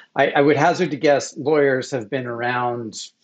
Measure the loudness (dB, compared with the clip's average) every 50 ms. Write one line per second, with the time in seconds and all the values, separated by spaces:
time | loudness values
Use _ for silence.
0 | -20 _ _ 0 0 2 4 4 4 4 4 4 2 2 2 0 -2 -2 -2 0
1 | 2 2 2 2 0 -6 -10 -6 -2 0 2 4 4 2 2 0 -4 -6 -6 -8
2 | -6 -6 -6 -6 -6 -6 -8 -4 -4 -4 -2 -2 -2 -4 -4 -6 -10 -10 -12 -14
3 | -16 -16 _ _